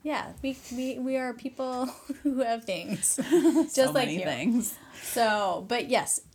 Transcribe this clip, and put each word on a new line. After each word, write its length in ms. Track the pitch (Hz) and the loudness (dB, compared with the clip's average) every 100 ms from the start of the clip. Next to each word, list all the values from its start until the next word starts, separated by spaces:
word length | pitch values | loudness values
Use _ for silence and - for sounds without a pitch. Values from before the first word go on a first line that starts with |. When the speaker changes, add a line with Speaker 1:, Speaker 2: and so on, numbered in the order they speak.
Speaker 1:
Yeah, 300 | 302 262 - - | -6 -4 -6 -8
we, 140 | 269 262 - | -8 -8 -10
we, 280 | 247 262 254 | -6 -6 -4
we 180 | 262 262 | -2 -2
are 160 | 254 | -4
people 540 | 233 254 - 254 247 254 | -8 -10 -6 -6 -4 -6
<laughs> 360 | - - 277 | -8 -12 -4
who 180 | 294 262 | -2 0
have 240 | 233 233 | 0 -2
things. 540 | 226 175 185 196 - - | -4 -6 -4 -2 0 0
Speaker 2:
<laughs> 60 | - 330 302 277 294 | 4 6 6 4 4
So 120 | 269 | 4
Speaker 1:
Just 100 | 262 | 4
like 120 | 269 240 | 4 2
Speaker 2:
many 100 | 180 | 0
Speaker 1:
you. 60 | |
Speaker 2:
things. 500 | 170 123 180 233 - - - - | -2 0 2 2 0 -6 -16 -14
Speaker 1:
So, 600 | - 247 226 208 196 - 190 | -4 2 2 4 0 -2 -2
but 200 | 240 233 | -2 2
yes. 320 | 226 - - - | 0 0 -4 -4